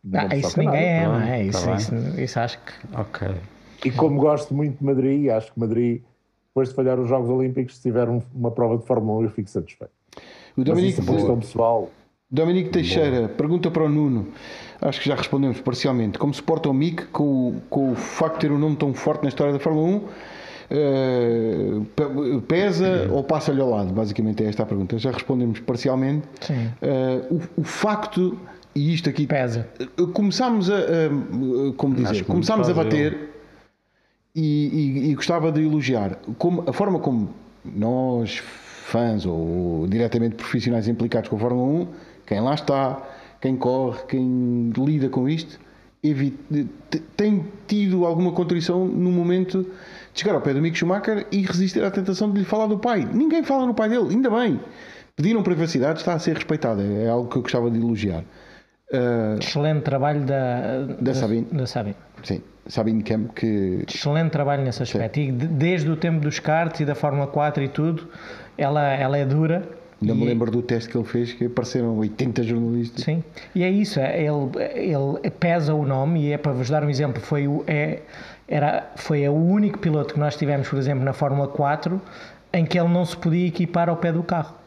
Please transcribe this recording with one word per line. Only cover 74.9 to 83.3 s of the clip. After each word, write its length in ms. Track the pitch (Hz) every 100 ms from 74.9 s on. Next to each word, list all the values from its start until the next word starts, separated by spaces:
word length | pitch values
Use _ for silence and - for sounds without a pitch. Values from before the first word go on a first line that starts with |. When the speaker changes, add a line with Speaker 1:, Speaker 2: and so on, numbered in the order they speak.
| 143 139 - - -
Speaker 2:
pesa 320 | 175 170 151
o 100 | 151 139
nome 400 | 131 143 170 147
e 60 |
é 40 | 147
para 140 | 147
vos 160 | 127 123
dar 160 | 151
um 60 | 147
exemplo, 320 | 135 147 120
foi 240 | - 147 143
o, 160 | 143 -
é, 340 | 151 151 - - - - - -
era, 440 | 151 143 - - -
foi 300 | - 151 143
o 40 |
único 460 | 151 170 202 208 -
piloto 340 | 170 151 143
que 80 | 147
nós 160 | 147 147
tivemos, 320 | 143 143 131
por 100 | 139
exemplo, 240 | 135 135
na 80 | 135
Fórmula 340 | 135 143 143 139
quatro, 540 | - 143 151 165 185 - - - - -
em 140 | 180 156
que 120 | 175
ele 100 | 170
não 160 | 175
se 120 | 175 -
podia 300 | 170